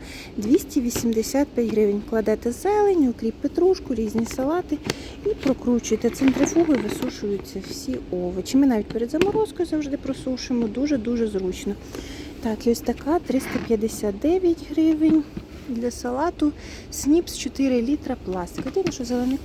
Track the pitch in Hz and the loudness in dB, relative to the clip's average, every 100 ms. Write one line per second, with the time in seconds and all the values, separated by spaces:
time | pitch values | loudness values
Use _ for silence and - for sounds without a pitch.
0 | - - - - 208 330 - 294 240 - | -4 -14 -12 -4 4 4 4 0 0 0
1 | 233 220 220 269 285 - 226 214 208 202 | 2 2 2 0 2 0 2 4 4 2
2 | - 220 214 220 233 240 381 415 403 359 | 0 0 2 0 0 -2 2 4 6 6
3 | 262 226 226 - 285 - 359 370 - 226 | 4 2 -4 -2 -2 4 4 4 0 -2
4 | 220 220 233 - 262 339 359 294 - - | 0 0 -2 -2 0 0 -2 -2 -2 -4
5 | - - 403 440 277 247 - 240 - 214 | -8 -6 -4 0 0 0 2 0 2 0
6 | 233 - 269 254 285 330 330 254 208 - | 0 4 4 4 4 4 4 2 0 -4
7 | 254 - 208 196 - 196 190 - - 254 | -6 -4 -4 -4 -6 -10 -10 -8 -6 -6
8 | - 180 180 185 185 269 277 220 - 220 | -6 -4 -4 -4 2 4 6 4 0 -2
9 | 233 311 392 440 427 - 339 311 285 285 | -2 2 2 2 0 -2 -2 -2 -2 -4
10 | 262 262 262 254 - 247 226 220 294 277 | -6 -6 -6 -6 -2 -2 0 0 0 0
11 | 214 240 226 196 185 190 202 202 - - | 0 0 0 -2 -4 -4 -6 -8 -10 -12
12 | - - - - 233 214 240 233 - 233 | -12 -12 -14 -8 -6 0 0 2 0 -4
13 | 277 339 - 254 - 254 - 226 220 - | 0 0 0 -2 -2 -4 0 0 0 -2
14 | 208 196 294 370 359 330 - 302 320 311 | -4 0 2 4 2 0 -2 2 4 4
15 | 320 311 285 - - - - 233 240 - | 4 4 2 -6 -14 -12 -8 -4 -4 -4
16 | 247 254 330 349 302 - - - - - | -4 -2 -2 2 0 0 -8 -14 -10 -2
17 | 269 330 339 - 262 247 269 247 233 294 | 4 4 2 -4 -4 0 2 4 2 0
18 | - 247 - 185 175 - 175 381 359 - | -2 -6 -4 -4 -4 -6 -4 -2 0 -2
19 | 240 247 247 277 | -2 0 0 -2